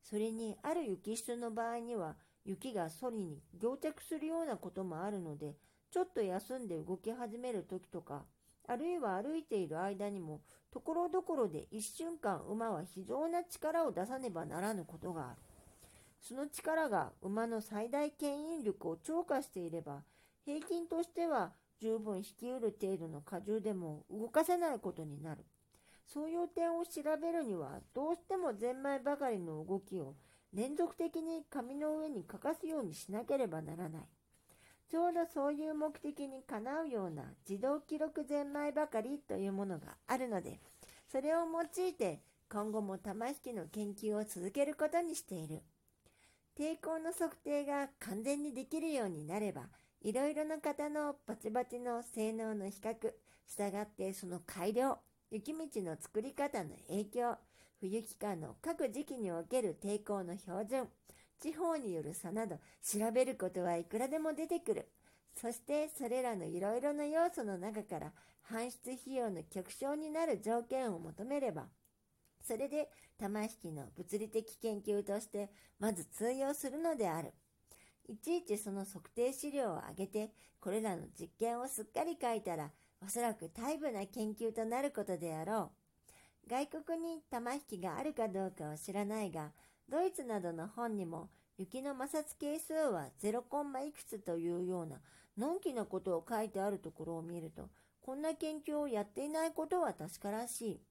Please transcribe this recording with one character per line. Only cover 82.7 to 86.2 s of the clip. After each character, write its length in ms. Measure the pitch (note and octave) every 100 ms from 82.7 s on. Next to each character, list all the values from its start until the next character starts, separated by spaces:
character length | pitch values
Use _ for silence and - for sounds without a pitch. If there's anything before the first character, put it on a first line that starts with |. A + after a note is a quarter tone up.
| - _ _ F#3+
お 20 |
そ 140 | A#3
ら 120 | A#3+
く 160 | A3 D#3+
大 280 | F#3+ A#3 D#4
部 140 | D4
な 140 | A3 G3
研 260 | A#3+ G#3+
究 180 | G#3+ A3+
と 140 | A3+ A3+
な 160 | A#3+
る 100 | C#4
こ 140 | C#4 G3+
と 120 | F3+
で 160 | E3+
あ 120 | D#3 D#3+
ろ 260 | A3 E3+ - _ _ - -